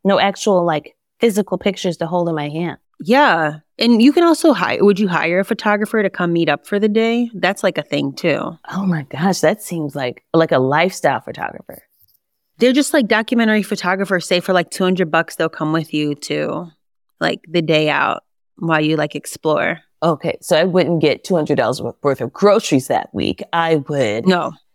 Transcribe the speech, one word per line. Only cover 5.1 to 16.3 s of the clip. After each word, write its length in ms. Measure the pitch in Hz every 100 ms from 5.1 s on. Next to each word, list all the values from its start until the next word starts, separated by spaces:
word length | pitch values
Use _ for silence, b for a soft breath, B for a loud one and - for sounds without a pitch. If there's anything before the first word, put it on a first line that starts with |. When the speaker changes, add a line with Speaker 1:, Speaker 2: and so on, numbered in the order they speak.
| 165 165 180
Speaker 2:
a 60 | 196
photographer 560 | 214 214 208 208 220
to 80 | 196
come 240 | - 175
meet 160 | 170 160
up 160 | 147 -
for 140 | 202
the 100 | 214
day? 400 | 214 226 233 240 208
That's, 280 | 175 196
like, 140 | 190 175
a 60 |
thing 300 | - 147 139
too. 440 | 139 170 139 - 170 -
Speaker 1:
Oh 140 | 180 190
my 180 | 165
gosh, 380 | 139 135 190 180
that 200 | 151 208
seems 340 | - 170 147 143
like, 280 | 127 - _
like 180 | 165 160
a 60 | 143
lifestyle 600 | 131 151 180 - 151 120
photographer. 600 | - - - - - - _ _ _ _ _ _ _ _
Speaker 2:
They're 140 | 247
just, 200 | 262 277
like, 140 | 311 208
documentary 540 | 214 220 233 226 214
photographers. 640 | 196 208 180 190 190 185 -
Say 120 | 180
for, 140 | 185
like, 180 | 185 175
two 120 | -
hundred 280 | 185 185 170
bucks, 240 | 156 - -
they'll 140 | 160
come 240 | - 156
with 200 | 160 156
you 220 | 151 147 147
to, 520 | -